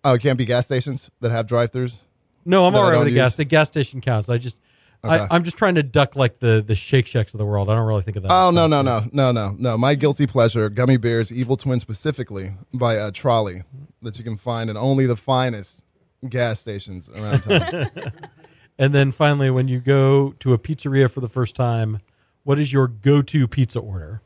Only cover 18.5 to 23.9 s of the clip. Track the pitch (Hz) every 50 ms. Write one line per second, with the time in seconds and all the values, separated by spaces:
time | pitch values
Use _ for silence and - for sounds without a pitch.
18.5 | _ _ _ _ _ - 135 139 143 139 139 135 123 - 156 147 147 143 139 131
19.5 | 127 127 127 131 127 123 123 135 139 139 135 135 139 139 139 139 - _ - 131
20.5 | 123 113 - - 156 - - 147 135 135 135 123 - 139 123 113 - 131 120 107
21.5 | - - 127 120 117 117 113 110 107 104 _ _ _ _ _ _ _ _ _ 139
22.5 | 139 143 151 131 131 139 131 123 117 104 101 139 143 143 135 - - 151 131 113
23.5 | - 139 131 - - 120 - 107